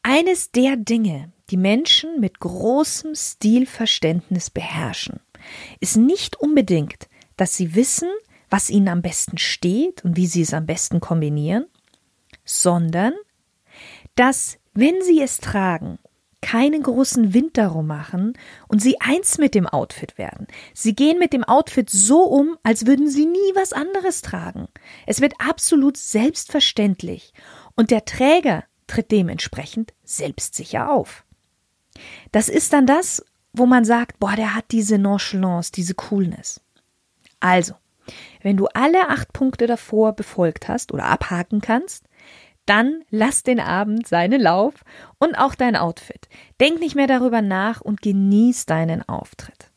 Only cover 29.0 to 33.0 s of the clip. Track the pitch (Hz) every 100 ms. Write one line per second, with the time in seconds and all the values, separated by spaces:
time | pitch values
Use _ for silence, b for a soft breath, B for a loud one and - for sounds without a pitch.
29 | - 214 175 - - - 143 - 226 _
30 | - - 143 - - - - 220 - 269
31 | - - _ _ _ _ _ _ _ B
32 | B B B 214 - - - 294 254 302